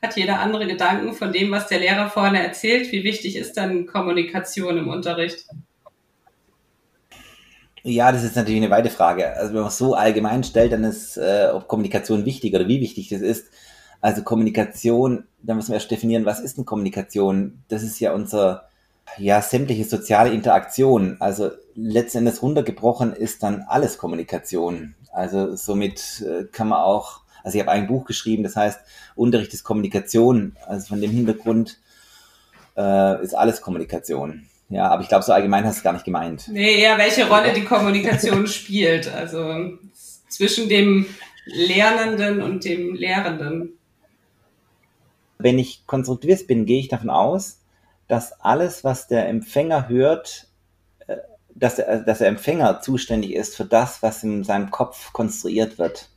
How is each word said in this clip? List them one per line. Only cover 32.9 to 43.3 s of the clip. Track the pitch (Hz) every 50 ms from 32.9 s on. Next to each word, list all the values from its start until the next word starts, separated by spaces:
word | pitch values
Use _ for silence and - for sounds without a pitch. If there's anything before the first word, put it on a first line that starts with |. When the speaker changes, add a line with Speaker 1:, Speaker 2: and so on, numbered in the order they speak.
| 98 98 98 98 98 - -
Speaker 2:
ist | 92 -
alles | - - 113 110 - -
Kommunikation. | - 90 85 82 - - 82 - - 82 67 71 76 78 78 - _ _ _ _ _
Ja, | 98 95 95 95
aber | 87 95 95
ich | -
glaub, | - 98 95
so | - 110
allgemein | 95 101 98 98 98 104
hast | 110 101
du | -
es | -
gar | 92 87
nicht | 87 -
gemeint. | - 90 82 82 85 82 - - -
Speaker 1:
Nee, | 214 202 202 214 214 202
eher | 214 220 220
welche | 214 208 220 - - 233 202
Rolle | 208 208 - 247 208
die | 214 202
Kommunikation | - 240 208 202 202 196 202 196 233 214 - - 214 196 196 208
Speaker 2:
<laughs> |
Speaker 1:
spielt, | 214 - - - - 196 208 196 170 165 165 160 - -
also | - 165 165 165 165 165 160 160 165 175 180 170 - - - _ - - - - - _ _
zwischen | - - 196 202 - - 226 202
dem | 208 202 202 208 196 196 190 - - - - - - - -
Lernenden | - - - 175 180 180 190 208 220 233 233 226 220 220 202 202 208 202 202
und | 196 - 190 185 -
dem | 196 175 175 175 175 185
Lehrenden. | 180 - 185 185 196 196 175